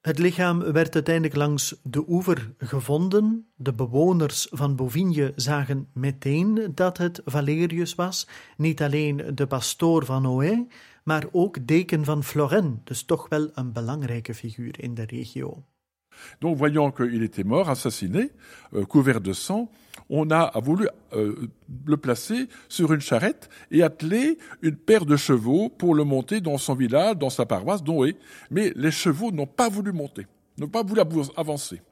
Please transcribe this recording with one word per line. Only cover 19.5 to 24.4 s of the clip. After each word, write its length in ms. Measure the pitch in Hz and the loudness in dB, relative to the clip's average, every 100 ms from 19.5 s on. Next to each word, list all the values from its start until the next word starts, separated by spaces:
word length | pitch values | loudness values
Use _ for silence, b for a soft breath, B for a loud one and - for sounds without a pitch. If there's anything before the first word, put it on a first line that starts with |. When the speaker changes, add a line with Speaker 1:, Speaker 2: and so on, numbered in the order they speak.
| 202 233 B B B B | -4 -4 B B B B
Speaker 2:
on 220 | 143 156 | -2 2
a 200 | 156 165 113 | 2 2 0
voulu, 280 | 123 180 214 - _ | 0 0 0 -4 _
euh, 380 | 107 107 104 113 _ - 127 | -2 -2 -4 -10 _ -18 -12
le 120 | 143 147 | 0 0
placer 520 | 135 117 - 233 254 B B | 2 -2 -2 -4 -4 B B
sur 240 | - 165 | 0 2
une 80 | 156 | 2
charrette 480 | 139 117 196 - - B B | 2 0 0 -4 -12 B B
et 120 | 156 | 4
atteler 560 | 160 - 156 220 285 320 | 4 2 -2 0 0 -2